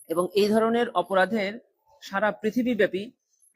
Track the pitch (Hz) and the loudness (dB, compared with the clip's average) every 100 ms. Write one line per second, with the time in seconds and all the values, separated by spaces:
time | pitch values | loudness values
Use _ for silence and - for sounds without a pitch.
0 | - 165 180 196 202 220 226 233 240 180 | -6 -2 0 2 2 4 2 2 0 -2
1 | 175 190 185 220 196 233 - _ _ _ | 0 2 2 0 -4 -6 -16 _ _ _
2 | - 196 208 202 214 240 240 214 196 185 | -8 -2 -2 -2 -4 -2 0 2 0 -2
3 | 220 - _ _ _ | -8 -14 _ _ _